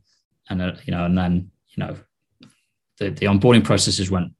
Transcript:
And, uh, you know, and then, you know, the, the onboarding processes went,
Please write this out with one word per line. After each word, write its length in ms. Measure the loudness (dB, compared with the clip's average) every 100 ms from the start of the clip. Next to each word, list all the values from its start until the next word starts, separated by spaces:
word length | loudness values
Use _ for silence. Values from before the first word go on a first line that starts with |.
| _ _ _ _ -8
And, 100 | -6
uh, 120 | -6 -8
you 60 | -8
know, 140 | -4
and 120 | 0 0
then, 340 | 0 -2 -4 _ _
you 140 | -10
know, 120 | -10 -12 _ _ _ _ -20 _ _ _ _ -10
the, 120 | -8
the 160 | -2 2
onboarding 380 | 4 6 4
processes 460 | 4 0 0 -2 -2
went, 220 | -2 -4